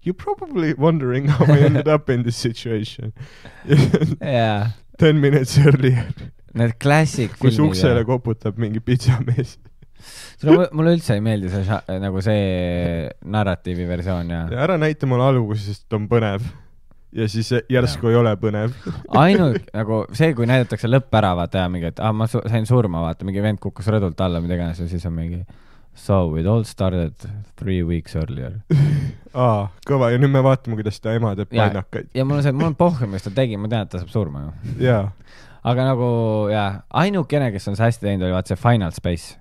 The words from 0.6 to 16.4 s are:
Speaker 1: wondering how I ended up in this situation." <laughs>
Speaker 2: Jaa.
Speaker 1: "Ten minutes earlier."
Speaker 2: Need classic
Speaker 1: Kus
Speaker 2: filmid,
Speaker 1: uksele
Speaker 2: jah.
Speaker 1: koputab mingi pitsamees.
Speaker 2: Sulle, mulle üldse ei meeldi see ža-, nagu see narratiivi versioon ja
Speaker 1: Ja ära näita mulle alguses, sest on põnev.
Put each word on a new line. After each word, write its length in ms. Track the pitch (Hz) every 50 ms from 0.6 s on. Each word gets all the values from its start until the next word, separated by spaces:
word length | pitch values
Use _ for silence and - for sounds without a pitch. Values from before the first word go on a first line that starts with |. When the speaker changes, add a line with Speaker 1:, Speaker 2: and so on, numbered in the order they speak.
| 165 151 - -
Speaker 1:
wondering 500 | 135 165 160 160 135 123 123 135 139 143
how 180 | 147 127 151 151 147
I 60 | 143 143
ended 200 | - - 127 -
up 220 | 156 151 147 - -
in 120 | 127 120 120
this 120 | 120 117
situation." 760 | - - 120 113 - - 120 113 107 110 - - - 113 110 - - 135 - - - - - - - - -
<laughs> 0 | 147 143 131 101 - 147 156 156 156 -
Speaker 2:
Jaa. 500 | 175 160 131 117 113 110 107 101 104 113 110 - - - - -
Speaker 1:
"Ten 180 | 170 156 156
minutes 420 | 156 139 139 139 143 131 127 - 143
earlier." 460 | 143 147 135 131 131 131 127 120 107 - - - - - - - - - -
Speaker 2:
Need 240 | 113 117 117 113 -
classic 500 | - 139 143 156 160 147 - - 117 101 - -
Speaker 1:
Kus 180 | - 131 113
Speaker 2:
filmid, 140 | 110 151 151
Speaker 1:
uksele 300 | 151 - - 131 120 120
Speaker 2:
jah. 60 | 113
Speaker 1:
koputab 520 | 110 131 123 - 113 110 - - 110 101 113
mingi 220 | 117 104 107 113
pitsamees. 760 | - - 123 123 - 123 127 113 117 120 120 - - - - - - - - - - - - - - - - - - - - -
Speaker 2:
Sulle, 300 | - 151 - 180 180 -
mulle 200 | - 151 160 170 170
üldse 200 | 170 165 - 113
ei 60 | 104 107
meeldi 240 | 113 110 104 95 90
see 140 | 92 101 92
ža-, 160 | 95 110 - - - 95 95
nagu 220 | 98 98 92 95
see 880 | 92 113 107 104 98 95 92 90 90 87 87 87 87 87 85 82 78 - - -
narratiivi 640 | - - 101 107 104 95 87 - - 90 90 87 90 87
versioon 400 | 87 85 87 95 92 87 85 85
ja 120 | 85 82 82 85
Speaker 1:
Ja 80 | 110 123 147
ära 100 | 175 190
näita 300 | 160 156 156 156 151 - 131
mulle 160 | 127 123 127
alguses, 400 | 139 135 127 113 104 107 104 101
sest 260 | 104 101 - - -
on 120 | 113 104 107 95
põnev. 360 | 117 117 110 104 98 104